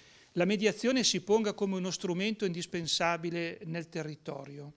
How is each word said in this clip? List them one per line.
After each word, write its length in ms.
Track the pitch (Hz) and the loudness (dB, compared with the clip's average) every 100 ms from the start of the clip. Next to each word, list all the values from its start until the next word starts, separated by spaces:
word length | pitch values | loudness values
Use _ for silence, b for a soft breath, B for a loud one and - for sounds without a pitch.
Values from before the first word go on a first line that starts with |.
| B B B | B B B
la 140 | 170 | 2
mediazione 580 | 185 208 208 - 233 262 | 2 4 2 2 2 4
si 180 | - 180 | 4 2
ponga 320 | - 220 208 | 4 4 4
come 220 | 196 196 | 0 -2
uno 160 | 185 185 | 0 -2
strumento 520 | - 185 175 208 208 | -2 -2 0 0 0
indispensabile 1160 | 196 170 - 180 165 - 170 170 170 170 165 - | -2 -2 -4 -4 -2 2 2 0 -2 -2 -4 -6
nel 220 | 165 165 165 | -8 -8 -6
territorio. 880 | 165 151 147 - 139 139 143 143 | -6 -8 -8 -10 -10 -10 -14 -14